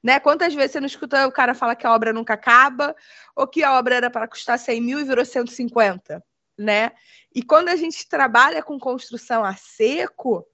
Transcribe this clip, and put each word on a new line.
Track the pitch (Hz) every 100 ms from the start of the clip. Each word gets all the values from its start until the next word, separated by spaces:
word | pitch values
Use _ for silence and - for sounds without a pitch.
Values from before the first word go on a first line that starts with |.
né? | 240 269
Quantas | 294 311 349
vezes | 294 262
você | 294
não | 277
escuta | - 269 277 269
o |
cara | 262 247
falar | 247 240
que | 233 233
a |
obra | 226 226
nunca | 226 226
acaba, | 214 - 233 277 254 285 - _ - _
ou | - 269
que | 311
a | 285 262
obra | 247
era | 247 240
pra | 240 226
custar | - - 240
cem | 240 233
mil | 240 277
e |
virou | 277 247
cento | - 262 240
e |
cinquenta, | - 233 233 208 185 _ 160 _ _ _ -
né? | 214 208 233 _ _ _ _
E | 254
quando | 247 311 349
a | 349
gente | 330 - -
trabalha | 302 262 233 277 330
com | - 285
construção | 262 247 - 233 - 233
a | 202
seco | 196 - - 226 311 370 - 262 180 -